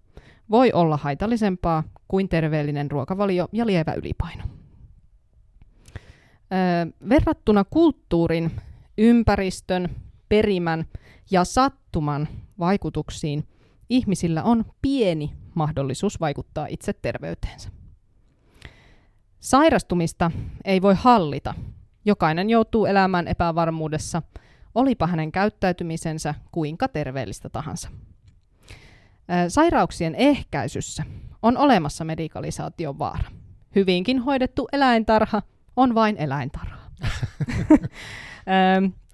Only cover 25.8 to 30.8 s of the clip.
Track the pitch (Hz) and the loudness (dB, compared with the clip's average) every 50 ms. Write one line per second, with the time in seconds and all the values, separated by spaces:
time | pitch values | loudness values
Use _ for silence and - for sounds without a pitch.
25.8 | 175 165 160 165 - 160 156 160 - 151 147 - - - - 170 156 147 160 - | -4 -6 -6 -6 -6 -6 -6 -6 -6 -6 -6 -8 -10 -10 -6 -4 -4 -4 -4 -4
26.8 | 262 262 - 156 147 127 131 135 117 95 113 - - 107 - - 147 - - - | -4 -4 -4 -4 -6 -6 -6 -8 -8 -8 -10 -12 -12 -12 -10 -10 -10 -8 -10 -12
27.8 | - - - - - - - _ _ _ _ _ _ _ _ _ _ - - - | -12 -14 -16 -18 -20 -20 -20 _ _ _ _ _ _ _ _ _ _ -20 -20 -20
28.8 | - - - _ _ _ _ _ _ - 180 180 175 175 - 294 320 339 320 240 | -20 -20 -20 _ _ _ _ _ _ -2 0 0 0 2 2 4 4 4 4 4
29.8 | 180 - - - 170 165 - - 247 294 277 - - - - 143 107 - - - | 2 0 -2 -4 -4 -4 0 4 4 4 4 4 0 -6 -6 -4 -4 -4 -4 -6